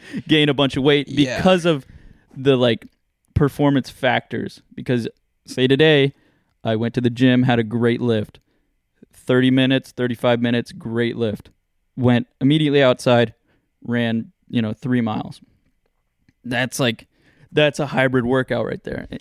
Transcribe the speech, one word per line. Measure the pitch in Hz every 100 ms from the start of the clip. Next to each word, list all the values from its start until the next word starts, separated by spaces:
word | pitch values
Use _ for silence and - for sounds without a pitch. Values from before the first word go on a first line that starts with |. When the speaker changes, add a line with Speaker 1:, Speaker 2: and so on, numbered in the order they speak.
| - 240 -
Speaker 1:
gain | 156 147
a |
bunch | 131 135 147
of |
weight | 139 147 135
Speaker 2:
Yeah. | 135 131 120
Speaker 1:
because | 185 185 170
of | 147 - - - - _ 139
the, | 131 127
like, | 123 110 - _ _ _ _
performance | - 143 - 143 139 -
factors. | - 127 117 - 113 107 - _ -
Because, | 123 123 110 _ _ _ -
say, | - 127
today, | 139 156 147 139 - _ _ _ _
I | 113 110
went | 117 123
to |
the | 120
gym, | 120 131 123
had | 123 120
a |
great | 110 117 120 120
lift. | 120 110 101 _ _ _ _ _ _ _ _
Thirty | _ - 127 127
minutes, | 131 131 135 -
thirty-five | - 123 117 123 120
minutes, | 120 120 117
great | - 113 117 117 117
lift. | 113 104 - _ _ _ _ -
Went | 123 120 120 -
immediately | 135 156 147 143
outside, | 127 123 131 120 113 _ _ _ _ _
ran, | - 120 117 113 - _ -
you | 123
know, | 110
three | - 139 123
miles. | 110 110 - - _ _ _ _ _ _ _ _ _ _
That's, | 120 123 123 -
like, | 127 113 - _ _ _ _
that's | 147 151 -
a | 139
hybrid | 131 131 127 120
workout | 131 127 117 110
right | -
there. | - - -
And | -